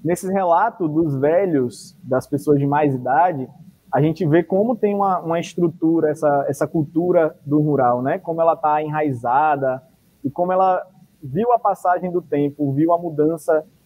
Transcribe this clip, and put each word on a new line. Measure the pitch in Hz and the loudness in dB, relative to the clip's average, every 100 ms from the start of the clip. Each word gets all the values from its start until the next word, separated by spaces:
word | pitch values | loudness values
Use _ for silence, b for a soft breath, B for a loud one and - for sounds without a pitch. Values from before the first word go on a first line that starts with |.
nesses | 147 180 190 | -2 -4 -2
relatos | 196 185 170 220 220 170 | -2 2 2 2 -2 -2
dos | 151 165 139 | 0 0 0
velhos, | 139 170 196 143 123 - - - | 2 2 2 0 0 -6 -20 -20
das | - 127 - | -4 -4 -2
pessoas | 139 147 147 | -4 2 2
de | 143 | 2
mais | 143 151 | 0 0
idade, | 131 123 139 180 151 127 - - _ _ | 0 0 2 2 0 -10 -14 -20 _ _
a | 131 | 0
gente | 151 160 175 | 0 0 2
vê | 160 | 2
como | 170 190 220 | 2 0 0
tem | 233 208 | 0 -2
uma, | 202 196 180 | 0 0 -2
uma | 160 170 | -2 -4
estrutura, | 170 - 175 165 160 165 156 | -4 -2 -2 0 0 2 0
essa, | 151 151 143 139 | 0 0 0 -2
essa | 143 156 | -4 -2
cultura | 170 147 156 175 175 160 165 | -2 -2 -2 2 2 2 -2
do | 139 151 | -2 0
rural, | 151 139 123 123 | 2 2 2 0
né? | 131 185 | -2 -4
Como | 180 165 | -6 0
ela | 165 156 | 0 2
tá | 151 151 | 0 0
enraizada | 156 151 156 123 120 127 156 143 135 127 - _ _ _ | -2 -2 -2 -2 0 2 2 0 -2 -4 -10 _ _ _
e | 139 | -10
como | 151 180 | -4 -2
ela | 185 190 185 - _ _ _ | 2 2 0 -4 _ _ _
viu | 147 143 233 | -8 -4 0
a | 233 | 2
passagem | 208 190 185 180 180 | 0 -2 0 0 -2
do | 175 | -4
tempo, | - 143 143 143 147 | -2 -2 -2 -2 -4
viu | 139 165 | 0 2
a | 170 | 0
mudança | 170 147 151 165 - 156 156 _ | -2 -2 -2 -2 0 0 -2 _